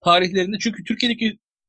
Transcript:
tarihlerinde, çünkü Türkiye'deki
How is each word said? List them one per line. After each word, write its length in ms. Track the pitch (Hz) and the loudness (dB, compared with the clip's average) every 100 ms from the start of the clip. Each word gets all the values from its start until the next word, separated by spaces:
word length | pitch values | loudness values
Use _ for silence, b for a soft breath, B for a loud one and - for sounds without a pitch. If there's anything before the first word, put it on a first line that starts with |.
tarihlerinde, 520 | 175 175 180 185 180 208 | 2 4 4 0 -2 -2
çünkü 240 | 233 202 | -4 -6
Türkiye'deki 540 | - 226 247 233 220 - _ _ | -6 -4 -2 -2 -4 -4 _ _